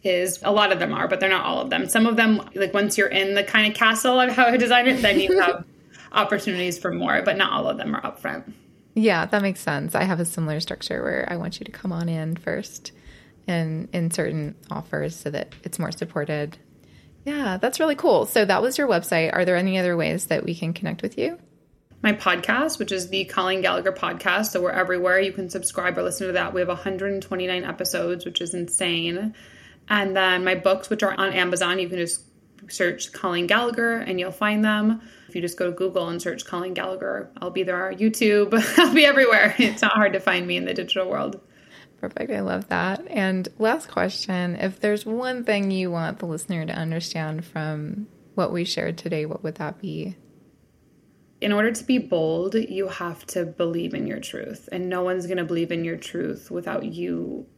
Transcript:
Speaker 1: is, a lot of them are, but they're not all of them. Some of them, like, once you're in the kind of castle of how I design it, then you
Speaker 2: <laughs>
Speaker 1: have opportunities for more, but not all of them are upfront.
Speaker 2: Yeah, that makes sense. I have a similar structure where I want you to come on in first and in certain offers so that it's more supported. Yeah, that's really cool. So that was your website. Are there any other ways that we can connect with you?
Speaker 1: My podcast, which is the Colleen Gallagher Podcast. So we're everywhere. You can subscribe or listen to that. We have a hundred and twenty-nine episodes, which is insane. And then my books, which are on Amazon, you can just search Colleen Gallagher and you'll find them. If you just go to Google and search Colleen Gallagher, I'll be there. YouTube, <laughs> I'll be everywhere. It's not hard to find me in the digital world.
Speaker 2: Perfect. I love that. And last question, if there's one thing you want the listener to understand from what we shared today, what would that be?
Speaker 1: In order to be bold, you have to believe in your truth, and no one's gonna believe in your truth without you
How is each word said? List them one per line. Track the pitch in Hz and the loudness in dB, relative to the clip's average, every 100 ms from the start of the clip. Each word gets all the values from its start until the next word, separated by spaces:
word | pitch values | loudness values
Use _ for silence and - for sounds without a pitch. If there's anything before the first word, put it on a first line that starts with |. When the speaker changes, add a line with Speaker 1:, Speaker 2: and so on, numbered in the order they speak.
Speaker 1:
is, | 190 180 185 - | 2 2 0 -2
a | - | 2
lot | 208 208 | 4 4
of | 180 | 2
them | 160 | 0
are, | 143 170 | 0 0
but | 185 | 0
they're | 190 | 2
not | 185 170 | 2 2
all | 170 | -2
of | - | 0
them. | 170 185 | -2 2
Some | 226 226 | 4 4
of | 226 | 6
them, | 220 214 - 190 | 6 4 0 -2
like, | 190 | 0
once | 202 202 208 | 2 2 2
you're | 196 | 2
in | 190 196 202 | 2 2 0
the | |
kind | 202 220 214 | 2 4 2
of | 214 | 4
castle | 220 226 254 254 | 4 4 4 4
of | 254 | 4
how | 233 240 | 6 4
I | 240 | 6
design | 240 247 247 | 6 6 6
it, | 262 | 4
then | 214 247 | 4 4
you | 190 370 | 4 6
Speaker 2:
<laughs> | |
Speaker 1:
have | 180 - - - - - - | 4 2 -8 -20 -20 -20 -2
opportunities | - 202 202 - 180 180 170 | 0 2 0 0 -2 -2 -2
for | 180 | -4
more, | 170 175 151 | -2 0 2
but | 185 190 | 2 2
not | 185 | 2
all | - 170 | 2 -2
of | - | -2
them | - | -4
are | - | -4
upfront. | - - - 76 - - _ _ _ - | -6 -8 -8 -8 -12 -20 _ _ _ 2
Speaker 2:
Yeah, | 220 170 160 | 2 2 2
that | 208 | 0
makes | 196 190 | 0 -2
sense. | - 143 156 - | -4 -4 -2 0
I | |
have | 190 175 | 0 0
a | 170 | -2
similar | - 160 151 | -2 -4 -4
structure | 156 - - - | -6 -8 -6 -4
where | 64 - - | -2 -2 -4
I | 175 | -6
want | 170 - | -8 -10
you | 208 | -14
to | |
come | - 190 | -8 -6
on | 165 170 | -4 -2
in | 160 160 170 | -4 -4 -6
first | 165 - - - - - - - - _ - | -4 -6 -8 -16 -18 -20 -20 -20 -20 _ -4
and | 170 160 160 - | -2 -2 -4 -6
in | 180 165 | -2 -2
certain | 170 160 156 147 - - | 0 -2 -2 -6 -10 -10
offers | 147 - 151 147 165 | -10 -6 -4 -4 -6
so | 147 | -8
that | 147 - - | -6 -8 -10
it's | 170 - | -12 -6
more | 156 | -6
supported. | 160 170 170 147 151 147 - _ - - - - - 277 | -6 -6 -4 -4 -4 -6 -10 _ -20 -20 -20 -20 -12 -6
Yeah, | 294 240 185 | -4 -2 0
that's | 240 - | -2 0
really | 320 285 | 0 2
cool. | 330 180 117 | 4 4 4
So | 233 202 | 2 4
that | 185 | 4
was | 233 262 | 2 0
your | 277 | 2
website. | 175 170 165 160 | 2 2 2 2
Are | - | 2
there | 180 175 | 2 2
any | 190 185 | 2 2
other | 180 170 | 2 2
ways | 156 170 - | 0 -2 -2
that | 156 - | -2 -2
we | 170 | -4
can | 165 | -4
connect | 165 170 165 | -4 -4 -4
with | 208 - | -6 -4
you? | 311 339 - _ _ _ _ - | -4 -4 -16 _ _ _ _ 0
Speaker 1:
My | 220 | 0
podcast, | 208 - 175 175 247 320 - | 2 0 0 2 0 0 -2
which | 208 | -4
is | 190 175 | -4 -2
the | 190 180 | -4 -2
Colleen | - 185 190 | 0 0 2
Gallagher | 180 180 180 | 2 2 0
Podcast. | 185 170 170 190 185 214 | -2 -4 -2 0 0 0
So | 185 | 0
we're | 180 | 0
everywhere. | - 180 180 180 185 | 0 0 2 4 4
You | 196 | 2
can | 190 180 | -2 -6
subscribe | 185 175 - 180 175 | -6 -4 -2 -2 0
or | |
listen | 180 175 185 | -4 -2 -2
to | |
that. | 180 170 | -2 -2
We | 180 | -2
have | 175 | -2
a | 170 | -2
hundred | 196 185 196 | -4 -4 -2
and | 196 | -4
twenty-nine | - 185 185 180 | -4 -4 -2 -2
episodes, | 180 170 180 180 170 180 | -4 -6 -4 -2 -2 -4
which | 175 170 | -4 -6
is | 170 | -6
insane. | 180 170 - 180 170 165 175 220 - - - - - - | -6 -4 -2 -2 -2 -2 -2 -4 -8 -20 -20 -20 -20 -2
And | 208 196 190 | 0 2 2
then | 185 180 | 4 4
my | 185 185 | 2 2
books, | 185 190 - | 2 2 0
which | 214 | 0
are | 196 190 | 0 2
on | 196 | 0
Amazon, | 185 180 175 175 190 | 2 0 2 0 0
you | 175 | -2
can | 180 | -4
just | 170 - _ _ _ - 196 | -2 -4 _ _ _ -20 -14
search | - 175 170 - | 0 0 0 -10
Colleen | - 185 175 175 | -6 -2 -2 2
Gallagher | 208 240 233 233 233 | 2 2 0 0 0
and | - 180 | -2 -4
you'll | 180 | -4
find | 185 208 214 | -2 0 2
them. | 214 214 214 220 - - - | 2 4 2 0 -6 -20 -10
If | 180 | -6
you | |
just | 175 - | -6 -2
go | 180 | -4
to | |
Google | 175 185 180 170 | 0 -2 0 -2
and | 175 | -4
search | 175 - - | -6 -8 -8
Colleen | 175 185 180 | -6 -6 -4
Gallagher, | 185 190 190 196 - - | -6 -4 -6 -6 -8 -10
I'll | 180 | -6
be | 180 | -4
there. | 185 180 190 | -2 -2 -4
YouTube, | 190 220 220 220 208 202 | 0 0 4 4 4 4
<laughs> | 226 220 - | 4 4 6
I'll | 349 | 6
be | - 285 | 8 8
everywhere. | 269 247 214 208 - | 8 6 6 6 4
It's | 226 214 | 2 4
not | 214 | 2
hard | 214 202 | 4 4
to | 190 | 4
find | 190 180 180 | 2 0 0
me | 175 | -4
in | 180 | -2
the | 185 | -4
digital | 170 190 185 | -2 -2 -2
world. | - - - _ _ _ - - _ | -2 -4 -8 _ _ _ -20 -20 _
Speaker 2:
Perfect. | - - 233 | -10 -6 -4
I | 208 | -4
love | 190 185 202 | -2 -4 -2
that. | 180 180 196 359 | -2 0 -4 -6
And | 254 190 185 185 - | -2 0 0 -4 0
last | 220 311 - | 0 0 -2
question, | - 180 - - 180 175 170 | -2 -2 -2 -4 -2 -2 -2
if | 190 190 | -4 -2
there's | 214 214 | -2 0
one | 220 226 254 254 240 | -2 -4 -4 -4 0
thing | 208 196 | 0 0
you | 190 185 | 0 -2
want | 170 165 - | -2 -4 -6
the | 170 | -6
listener | 160 - 170 160 | -6 -4 -4 -4
to | |
understand | - 165 165 165 165 156 156 | -4 -4 -4 -4 -6 -6 -6
from | 165 160 156 151 151 202 214 - - - | -8 -6 -6 -6 -6 -8 -10 -16 -8 -2
what | 175 | -2
we | 175 175 | 0 -2
shared | - - 170 | -2 -4 -4
today, | 165 160 151 | -4 -4 -4
what | - | -6
would | 160 160 | -8 -6
that | 208 - | -8 -8
be? | 196 156 156 180 - _ _ _ _ _ _ _ _ _ _ _ | -10 -8 -8 -12 -20 _ _ _ _ _ _ _ _ _ _ _
Speaker 1:
In | 208 | 0
order | 208 220 | 2 2
to | 226 | 0
be | - 254 | 0 0
bold, | - 170 160 165 190 220 | 2 0 0 0 0 -2
you | 220 185 190 | -2 -4 -4
have | - 175 165 - | -6 -8 -10 -8
to | 185 165 | -6 -6
believe | - 170 170 170 | -2 -2 -2 -4
in | - - | -4 -6
your | - | -6
truth, | - - - - - | -10 -10 -12 -14 -10
and | 180 180 | -8 -4
no | 180 | -2
one's | 180 185 175 | 0 -2 -2
gonna | 185 170 | -4 -2
believe | 170 170 | -2 -2
in | 170 165 | -2 -4
your | 165 | -6
truth | - 170 160 - - | -8 -6 -6 -6 -8
without | 175 175 - - | -8 -4 -6 -6
you | 165 180 - 170 - - | -6 -4 -4 -6 -10 -12